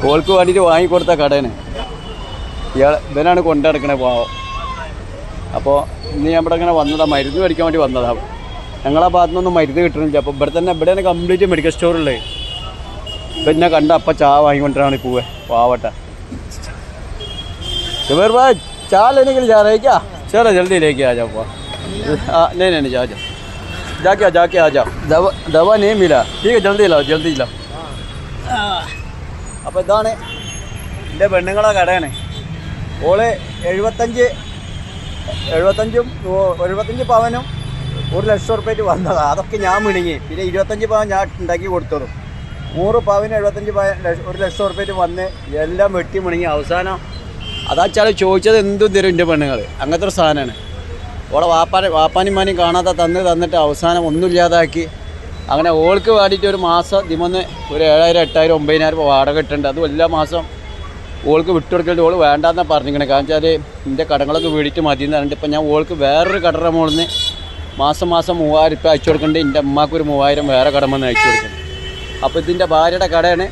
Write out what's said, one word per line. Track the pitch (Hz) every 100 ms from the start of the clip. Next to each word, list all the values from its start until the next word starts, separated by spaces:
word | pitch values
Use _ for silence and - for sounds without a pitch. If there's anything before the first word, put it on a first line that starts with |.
| 135
ഓൾക്ക് | 151 165 190
വേണ്ടിയിട്ട് | 180 185 180
വാങ്ങിക്കൊടുത്ത | 165 180 175 170 160
കടയാണ്. | 143 143 127 104 - - - - - - - - - - - 135
ഇയാൾ, | 139 151 -
ഇവനാണ് | 143 160 175 165
കൊണ്ടു | 151 151
നടക്കണേ | 147 139 139
പാവം. | 127 120 117 - - - - 1047 - - - - - - - 131
അപ്പോ | 139 143 143 - -
ഇന്ന് | 147 151
ഞാൻ | 165
ഇവിടെ | 165 170
ഇങ്ങനെ | 175 165
വന്നതാ, | 143 156 156
മരുന്ന് | 143 135 147
മേടിക്കാൻ | 185 160 165
വേണ്ടി | 160
വന്നതാ. | 139 127 120 117 - - - - - -
ഞങ്ങളെ | 135 151 180
ഭാഗത്തു | 180 170
നിന്നൊന്നും | 175 180 175
മരുന്ന് | 151 139
കിട്ടണില്ല. | 175 143 156 147
അപ്പൊ | 135 139
ഇവിടെ | 185 160
തന്നെ, | 180 165
ഇവിടെയാണ് | 160 190 185
കംപ്ലീറ്റ് | 170 175 180 190
മെഡിക്കൽ | 165 156 156
സ്റ്റോർ | 175 165
ഉള്ളത്. | 147 117 - - - - - - - - - - - -
ഇപ്പൊ | -
എന്നെ | 160 170
കണ്ട | 160 151 160
അപ്പ | - 160
ചാ | 143 143 151
വാങ്ങിക്കൊണ്ടിരാണ് | 143 143 131 139 135
ഈ |
പൂവെ | 127 127 120 - -
പാവട്ടെ. | 117 120 123 117 - - - - - - - - - - - - - - - - - - - - - -
ജുബൈർ | 147 208 233
ഭായ്, | 262 220 - - -
ചാ | 190 233
ലേനെ | 269 262 262
के |
लिए | 247
जा | 220
रहे | 208
हैं | 220 262
क्या? | 208 - - -
चलो | 208 233 185
जल्दी | 180 190
लेके | 156 135 131
आ | 120
जाओ। | 117 107 110 - - - - 202 - 147 - 170
ആ, | 165 175
नहीं, | 185
नहीं, | 165
नहीं, | 135 123
जा, | 123
जा। | 101 - - - - - - - -
जा | 175 196
के, | 202 165
जा | 170
के | 180 156
आ | 139
जाओ। | 113 - 151
दवा, | 156 190 - - 160
दवा | 175 220
नहीं | 202 214
मिला। | 180 135 110 -
ठीक | 202 233
है, | 196
जल्दी | 202 202
लाओ, | 156 135
जल्दी | 156 160 139
लाओ। | 123 - - 160 160 - - - - - - 240 208 180 165 - - - - - - - 139
അപ്പൊ | 175
ഇതാണ് | 175 208 220 226 - - - - - - - - -
എൻ്റെ | - 196
പെണ്ണുങ്ങളെ | 185 180 202 214 202
കടയാണ്. | 175 180 147 - - - - - - - - - 147
ഓള് | 190 233 165 - - 175
എഴുപത്തഞ്ച്, | 190 214 220 233 233 247 - - - - - - - - - - - - 160
എഴുപത്തഞ്ചും, | 185 196 220 226 240 - 180
ഓ, | 190 190 170 175
എഴുപത്തഞ്ച് | 196 220 247 -
പവനും | 233 233 240 254 - - - - - - 170
ഒരു | 208
ലക്ഷം | 208 -
ഉറുപ്പ്യായിട്ട് | 220 220 220 208
വന്നതാ. | 151 175 175 147
അതൊക്കെ | 160 185 214
ഞാൻ | 190 190 214
മിടുങ്ങി. | 185 175 147 147
പിന്നെ | 160 185
ഇരുപത്തഞ്ച് | 185 190 214 220
പവൻ | 214 214
ഞാൻ | 190 196 -
ഉണ്ടാക്കി | 175 175 190
കൊടുത്തോളും. | 180 - 147 127 - - - - - -
നൂറ് | 151 190 233 202
പവന് | 202 214 220
എഴുപത്തഞ്ച് | 202 208 208 202
പവൻ | 196 190 175
ലക്ഷ-, | 170 185
ഒരു | 180
ലക്ഷം | 190 - 202
ഉറുപ്പ്യായിട്ട് | 185 196 190
വന്ന് | 170 175 185 - - 147
എല്ലാം | 156 180 202 185
വെട്ടി | 165 190 185
മുണങ്ങി. | 170 175
അവസാനം | 147 143 170 185 185 160 - - - - - -
അതാച്ചാൽ | 147 185 214 214 190
ചോദിച്ചത് | 190 190 202 220
എന്തും | 196 202 214 196
തരും | 190
എൻ്റെ | 175 170
പെണ്ണുങ്ങൾ. | 156 143 123 101 -
അങ്ങനത്തെ | 139 165 190
ഒരു | 185
സാധനമാണ്. | 160 147 127 107 - - - - - - -
ഓളെ | 139 170
വാപ്പാനെ, | 165 170 190 190 160
വാപ്പാനും | 156 180 190
ഉമ്മാനെയും | 196 190 180
കാണാതെ | 170 175 180 170
തന്ന് | 170 175 185
തന്നിട്ട് | 165 175 170
അവസാനം | 147 147 170 175 170
ഒന്നുമില്ലാതാക്കി. | 151 180 175 175 170 160 165 160 - - - - - -
അങ്ങനെ | 143 170 160
ഓൾക്ക് | 165 202 220 220
വേണ്ടിയിട്ട് | 196 196 196
ഒരു | 196 175
മാസം | 170 170 196 180
ഇതിമൊന്ന് | 160 175 185 180 - -
ഒരു | 147 156
ഏഴായിരം, | 151 170 170 151
എട്ടായിരം, | 165 160 160
ഒമ്പതിനായിരം | 147 156 156 160
രൂപ | 147
വാടക | 135 139 147
കിട്ടുന്നുണ്ട്. | 151 147 139
അതും | 139 160
എല്ലാ | 147 165
മാസം | 165 151 170 151 - - - - - - - 131
ഓൾക്ക് | 156 170 175
വിട്ടുകൊടുക്കലുണ്ട്. | - 180 165 170 165
ഓള് | 180
വേണ്ടാന്നാ | 151 147 165 170 175
പറഞ്ഞിരിക്കണേ. | 151 131 143 139
കാരണം | 139 143
വെച്ചാൽ | 156 160 160 151 - 139
എൻ്റെ | 135 160
കടങ്ങളൊക്കെ | 143 143 156 165
വീടിയിട്ട് | 151 147 165 156
മതി | 135 143
എന്ന് | 151
പറഞ്ഞിട്ട് | 143 147
ഇപ്പം | 151
ഞാൻ | 151 151
ഓൾക്ക് | 151 156 170
വേറൊരു | 139 147 180 196
കടയുടെ | 170 165 170 165
മുകളിൽ | 160 156
നിന്ന് | 170 - - - - - - -
മാസം | 139 156 180
മാസം | 170 165 170
മൂവായിരം | 156 151 160 151
രൂപ | 165
അയച്ചു | 151 -
കൊടുക്കുന്നുണ്ട്. | 151 156 156 147
എൻ്റെ | 143
അമ്മക്ക് | 139 139 147 160
ഒരു | 147
മൂവായിരം | 143 139 143 147
വേറെ | 131 139 139
കടമെന്ന് | 139 135 131
അയച്ചു | 117 427
കൊടുക്കുന്നുണ്ട്. | - - - - - - - - -
അപ്പോൾ | 131 165
ഇതിൻ്റെ | 165 175 180
ഭാര്യയുടെ | 156 165 180 185
കടയാണ്. | 165 170 175 190